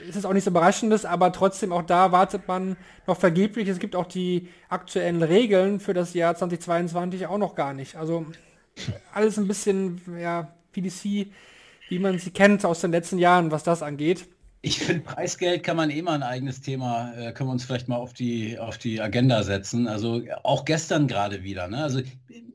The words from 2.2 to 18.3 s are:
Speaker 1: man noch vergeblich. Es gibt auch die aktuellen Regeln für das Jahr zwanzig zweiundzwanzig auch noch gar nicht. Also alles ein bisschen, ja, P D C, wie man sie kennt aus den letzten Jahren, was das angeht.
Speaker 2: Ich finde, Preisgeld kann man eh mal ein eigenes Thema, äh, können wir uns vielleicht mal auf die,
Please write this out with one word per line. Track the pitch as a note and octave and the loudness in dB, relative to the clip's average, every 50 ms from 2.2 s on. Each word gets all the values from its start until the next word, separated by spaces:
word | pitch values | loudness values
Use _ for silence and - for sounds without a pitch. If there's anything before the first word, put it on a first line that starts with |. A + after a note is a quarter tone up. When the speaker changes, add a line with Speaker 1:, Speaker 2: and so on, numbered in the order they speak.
| G3 F#3+ - F#3+ - - | 4 4 0 -8 -4 -4
Speaker 1:
man | F#3 F#3 F#3+ F#3+ F#3 - - - - - _ | -4 -4 -2 -4 -6 -8 -10 -20 -20 -10 _
noch | - F3 - | -2 0 4
vergeblich. | - F#3 D#3+ F3+ G3 G#3+ G#3 A#3+ G#3 F#3+ | 4 4 4 4 2 2 0 -2 -2 -2
Es | F#3+ F3+ | -2 -4
gibt | - G3+ - | -4 -4 -4
auch | F3+ F3 | -4 -4
die | F3+ - F#3 F3+ F3+ F3+ F3 F3+ - - - _ _ | -4 -4 -4 -2 0 0 -2 -2 -6 -20 -20 _ _
aktuellen | F3+ F3+ - - - F#3+ F3 F3 E3+ E3+ | -8 -8 -8 -4 -4 -2 0 0 2 2
Regeln | E3 D#3 E3+ G#3 B3+ G#3+ G3+ F#3 F#3 G3 G#3 G3 | 2 6 6 4 6 6 4 4 4 2 0 -2
für | G3+ - F#3+ | -2 -2 -2
das | F3+ F3 F3 | -2 -2 -2
Jahr | E3+ F3 E3 E3+ E3+ | -2 2 2 2 2
zwanzig | E3+ F#3+ F3 F3 E3 | 0 -2 -4 -4 -6
zweiundzwanzig | - F3 E3+ E3+ F3 E3+ E3+ F3 F3 F3+ F3+ F#3 F#3 D#3 | -4 -2 -2 -2 -2 -2 -4 -4 -4 -4 -6 -6 -6 -4
auch | F#3 G#3 | -2 -2
noch | G3+ E3+ G#3 | -2 -2 -2
gar | - D3 C#3 | -4 -4 -4
nicht. | C#3 C3+ C3+ - - | -4 -8 -12 -12 -10
Also | - D#3+ D#3 E3 E3+ E3 D#3+ E3 - _ _ _ _ _ _ _ - - - - - _ - | -8 -4 -4 -4 -4 -4 -8 -16 -20 _ _ _ _ _ _ _ -12 -10 -10 -10 -10 _ -10
alles | - G3+ G#3+ A3 G3+ G#3+ | -2 0 0 0 2 0
ein | G3+ | -2
bisschen, | F#3+ G#3 - - G#3 G3 G3 F#3+ F#3 F3 F3+ - F3+ F3 E3+ | -2 -2 -2 0 0 0 0 0 -2 -4 -8 -12 -14 -12 -8
ja, | E3+ E3+ E3+ E3+ E3 D3+ - _ _ _ | -6 -4 -4 -4 -6 -8 -16 _ _ _
P | _ G3+ | _ -6
D | F3+ F#3+ | -6 -6
C, | E3+ - - G3+ G3+ G3+ G3 G3+ - - - - - - - - - _ - - | -8 -6 -6 -4 -2 -2 -4 -6 -10 -20 -20 -20 -20 -20 -20 -20 -20 _ -10 -6
wie | F#3 F3 | -4 -2
man | F#3+ F#3+ F#3 F3 | 0 0 -2 -2
sie | F3 F#3 | -4 -8
kennt | - - G3 G3+ G#3 G3 - | 2 6 6 6 6 6 4
aus | F3 E3+ E3 | 0 0 0
den | - F3 | 0 0
letzten | E3 F3 E3 - G3 F3+ | 0 0 -2 -2 0 4
Jahren, | F3 F3 F3+ F3+ E3+ D#3+ | 6 8 8 6 6 2
was | D#3 D3+ | -2 -2
das | - E3+ E3+ E3 | 0 0 0 0
angeht. | D3+ D3 D3 C#3 D3 D#3+ F#3 F#3 - - _ _ _ - _ _ | -2 -8 -6 -2 0 0 0 0 -4 -20 _ _ _ -20 _ _
Speaker 2:
Ich | - D3+ - - | -4 -4 -2 -2
finde, | - - F3 E3+ | 0 -2 -2 -2
Preisgeld | - - - - E3+ F3 - - F#3 F3 F3 F3 | -4 -8 -8 -8 -6 -6 -4 -2 -2 -2 -2 -2
kann | - - E3 | -2 -2 0
man | E3 D#3+ D3+ | 0 0 0
eh | C#3 D3+ | 0 -2
mal | F3 E3+ D#3 | -2 -2 -2
ein | D3 | -2
eigenes | C3+ A#2+ B2+ B2+ C3 C3+ B2 - | -2 -4 -6 -6 -6 -8 -8 -8
Thema, | - C#3+ C3+ C3 B2+ B2 A#2+ A#2 A#2+ A#2+ A#2+ | -8 -6 -6 -4 -2 -2 -2 -2 -4 -6 -10
äh, | A#2+ A#2 A#2 | -10 -10 -10
können | - - C#3+ C3 | -6 -4 -4 -2
wir | |
uns | C3 B2 - | -2 -4 -4
vielleicht | - B2+ B2 B2+ | -4 -4 -4 -2
mal | - B2 | -2 -4
auf | A#2+ A#2+ B2 - | -4 -4 -8 -8
die, | - B2+ A#2 | -4 -4 -2